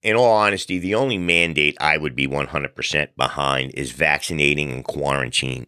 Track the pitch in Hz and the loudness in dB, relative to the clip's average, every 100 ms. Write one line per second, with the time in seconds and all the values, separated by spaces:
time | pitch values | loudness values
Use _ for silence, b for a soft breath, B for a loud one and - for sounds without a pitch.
0 | 110 110 123 107 104 98 - 90 90 107 | 0 4 6 6 4 0 -2 -4 0 0
1 | 135 101 87 85 85 73 73 - 76 78 | 0 0 2 2 2 0 -2 0 0 0
2 | 76 64 67 71 69 78 69 - - 73 | -2 -2 -2 -2 -4 -4 -6 -6 -2 -2
3 | 73 - 65 - 69 67 65 - 65 62 | -2 -2 -2 0 0 0 -2 -6 -8 0
4 | 78 73 - 80 73 73 73 64 - 73 | 0 2 -2 2 2 2 -2 -4 -6 -4
5 | 71 69 64 - 65 64 | -2 0 0 -2 -2 -4